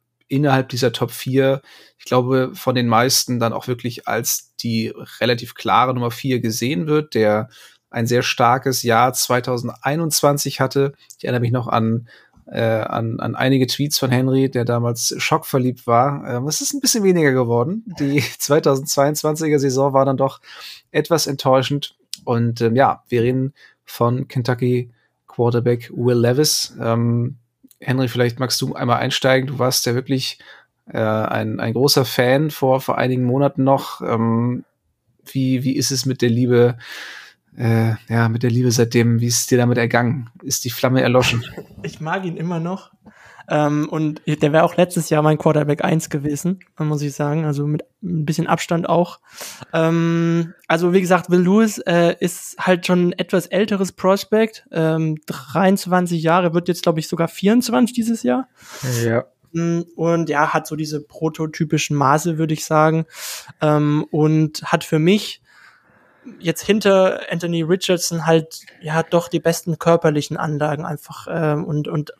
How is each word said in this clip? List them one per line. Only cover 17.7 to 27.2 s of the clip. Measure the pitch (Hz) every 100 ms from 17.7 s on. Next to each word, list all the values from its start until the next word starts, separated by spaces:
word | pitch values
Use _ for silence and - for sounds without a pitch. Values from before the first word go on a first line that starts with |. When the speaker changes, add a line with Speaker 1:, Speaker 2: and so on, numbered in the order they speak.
| 220 226 170
Speaker 1:
Die | 143 143 -
<laughs> | -
zweitausendzweiundzwanziger | - 151 156 135 - - 143 151 151 151 160 147
Saison | 139 131 139
war | 135 135
dann | 131
doch | 139 - - - - - _
etwas | 151 151 156 151
enttäuschend. | 139 135 131 123 143 - _ _ - -
Und, | 117 117 117
ähm, | 117 120
ja, | 117 - -
wir | 120
reden | 120 131 135 - - _ -
von | - 120 123 131
Kentucky | 135 117 120 123 123 123 _ _ _ _
Quarterback | - 120 120 120 120 -
Will | - 123 120
Levis. | 117 127 151 - - -
Ähm, | 120 117 117 117